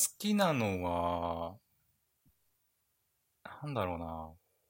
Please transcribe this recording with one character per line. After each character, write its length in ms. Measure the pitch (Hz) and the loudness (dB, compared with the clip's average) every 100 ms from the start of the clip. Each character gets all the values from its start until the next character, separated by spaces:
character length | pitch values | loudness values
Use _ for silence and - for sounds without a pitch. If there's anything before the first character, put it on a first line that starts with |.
| - - | 2 0
き 160 | 208 | 0
な 200 | 208 185 | 4 4
の 300 | 139 107 92 | 4 2 2
は、 720 | 87 87 87 87 85 82 82 101 _ _ _ _ _ _ _ _ _ _ _ _ _ _ _ _ _ _ - - | 0 2 2 0 -2 -2 -6 -8 _ _ _ _ _ _ _ _ _ _ _ _ _ _ _ _ _ _ -20 -12
な 60 | 147 | -6
ん 40 | |
だ 120 | 127 92 | -2 -2
ろ 100 | 85 | -2
う 20 | |
な。 320 | 82 82 80 82 _ _ _ | -6 -8 -10 -16 _ _ _